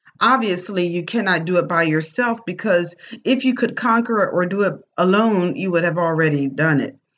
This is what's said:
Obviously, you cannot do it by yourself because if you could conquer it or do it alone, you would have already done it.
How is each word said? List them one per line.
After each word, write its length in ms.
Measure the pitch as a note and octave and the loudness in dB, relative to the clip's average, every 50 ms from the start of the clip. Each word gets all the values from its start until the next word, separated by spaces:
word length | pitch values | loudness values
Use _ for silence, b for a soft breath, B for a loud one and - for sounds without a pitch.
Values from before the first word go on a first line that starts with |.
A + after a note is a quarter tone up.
| b b b - | b b b -2
Obviously, 680 | G3 A3+ C4 C4 A3+ G#3 F3+ F3 - - G3+ F#3 F3+ F3 | 2 2 2 2 2 0 -2 -4 -4 -4 -2 -2 -2 -2
you 160 | E3+ F3 D#3+ | -2 -4 -6
cannot 400 | - - A#3 G3+ F#3+ F3+ E3 E3 | -4 -4 -2 0 0 0 0 0
do 140 | E3+ F#3 F3 | 0 0 0
it 100 | D#3+ D#3 | 0 0
by 160 | F3 E3 E3 | 0 0 0
yourself 600 | D#3+ D#3 D#3 D#3 - - - B3 A#3 A3+ A#3 - | 2 0 0 -2 -4 -4 -2 -2 -2 -2 -4 -6
because 520 | - - - - G#3+ F3+ F3 F3 E3 - B B B B B B | -8 -8 -4 -2 0 2 2 0 -2 -6 B B B B B B
if 220 | - C4 B3 C4 | 0 0 2 2
you 100 | C4 A#3+ | 0 0
could 220 | - A#3+ - - | 0 -2 -2 -2
conquer 480 | - G#3+ B3 A3+ A#3 A#3 A#3 A#3 G#3+ F#3 | -2 0 0 2 2 0 0 0 0 0
it 80 | - - | 0 0
or 140 | F3 F3+ | 0 -2
do 160 | F3 F#3+ G3+ G3+ | 0 0 0 0
it 120 | F#3 D#3 - - _ _ | 0 -2 -4 -10 _ _
alone, 580 | - F3+ F#3 F#3+ G#3 A3+ A3+ G#3+ F#3 F3 F3+ - | 0 2 4 4 4 4 4 2 2 0 0 -2
you 160 | - F#3+ F#3+ | -4 -4 -2
would 140 | F3 E3 E3+ | 0 0 0
have 140 | E3+ D#3 F3 | 0 0 0
already 500 | E3+ E3 D#3+ D#3 D#3+ D#3 D3 C#3+ C#3 C3+ | 0 0 0 2 2 2 2 0 -2 -2
done 320 | - - D#3 D#3+ D3+ C3+ | -2 0 2 2 2 2
it. 160 | A2+ - - _ _ _ _ | 0 -2 -6 _ _ _ _